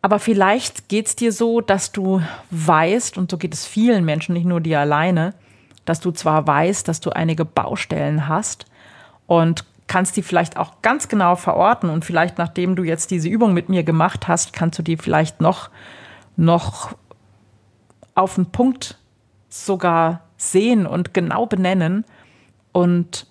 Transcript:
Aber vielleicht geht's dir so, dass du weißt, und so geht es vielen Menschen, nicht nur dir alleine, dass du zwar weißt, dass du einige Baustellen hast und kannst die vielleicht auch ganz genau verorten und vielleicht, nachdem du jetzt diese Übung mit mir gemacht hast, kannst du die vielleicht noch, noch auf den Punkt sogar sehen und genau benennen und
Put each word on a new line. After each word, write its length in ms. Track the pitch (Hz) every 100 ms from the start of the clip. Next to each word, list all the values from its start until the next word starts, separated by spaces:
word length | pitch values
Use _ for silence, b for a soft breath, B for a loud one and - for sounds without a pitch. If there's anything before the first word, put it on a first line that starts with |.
Aber 180 | 196 208
vielleicht 680 | 220 202 190 226 - - _
geht's 260 | 208 220 -
dir 160 | 233
so, 300 | 196 233 233
dass 320 | 226 196 -
du 280 | - 190 190 160 B B
weißt, 680 | 165 156 160 165 214 - -
und 140 | 180
so 60 | 175
geht 160 | 180
es 120 | 156 -
vielen 380 | - 233 220
Menschen, 300 | 165 151 -
nicht 120 | 170 175
nur 140 | 175
dir 220 | 165 151
alleine, 520 | 147 147 170 175 165 - b b b b -
dass 160 | 165
du 100 | 180
zwar 340 | 165 165 156 156
weißt, 400 | 143 165 202 -
dass 140 | 160
du 120 | -
einige 340 | - 165 160 160
Baustellen 800 | - - - - 160 147 151 143
hast 380 | 160 220 - - B B B B B _
und 380 | 170 165 165 - _ _
kannst 300 | 185 190 -
die 40 |
vielleicht 360 | - 175 170 -
auch 240 | 165 _
ganz 260 | 220 285 -
genau 300 | 214 175 180
verorten 520 | - - 190 240 175
und 140 | 160
vielleicht, 340 | 160 175 175 175
nachdem 380 | 170 165 180 185
du 80 |
jetzt 280 | 170 160 -
diese 180 | 180 160
Übung 240 | 214 226
mit 160 | 175 170
mir 140 | 185
gemacht 440 | 160 160 160 - -
hast, 240 | 170 -
kannst 260 | - 165 -
du 60 |
die 140 | 160 160
vielleicht 420 | - 160 160 -
noch, 300 | 165 190 - B B B B B B -
noch 580 | 165 170 - - - - _ - _ _ _ _ _ _ _ _ - -
auf 200 | 185 190
den 120 | 180
Punkt 500 | - 247 254 - - _ _ _ _ _
sogar 760 | - - 190 180 165 165 170 _ _
sehen 440 | - 185 220 233 180
und 280 | - 175
genau 320 | - 170 - 226
benennen 600 | 196 185 190 165 190 220 b b b b b _
und 560 | 185 175 175 170 - -